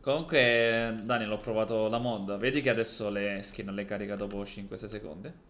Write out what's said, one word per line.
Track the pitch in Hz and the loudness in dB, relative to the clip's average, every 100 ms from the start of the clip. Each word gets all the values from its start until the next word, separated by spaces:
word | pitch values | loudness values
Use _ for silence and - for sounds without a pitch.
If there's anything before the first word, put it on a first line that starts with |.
Comunque, | - 147 160 151 123 117 117 113 117 113 | 0 0 4 6 8 8 6 4 2 -2
Dani, | 107 120 | 0 0
l'ho | 107 104 | 0 -2
provato | - 110 110 113 110 | 0 0 2 2 2
la | 117 | 2
mod. | 123 110 98 101 | 0 -2 -4 -2
Vedi | 120 143 | 0 2
che | 131 | 2
adesso | 113 113 - 107 | 2 0 -2 -2
le | 101 101 101 | -2 -2 -4
skin | 98 - 101 | -8 -10 -8
le | 98 | -6
carica | 101 104 101 101 | -4 -4 -4 -4
dopo | 101 101 | -4 -6
cinque | 101 - 98 101 | -8 -10 -12 -10
sei | 107 | -10
secondi? | 107 104 78 120 170 - | -10 -10 -12 -12 -16 -20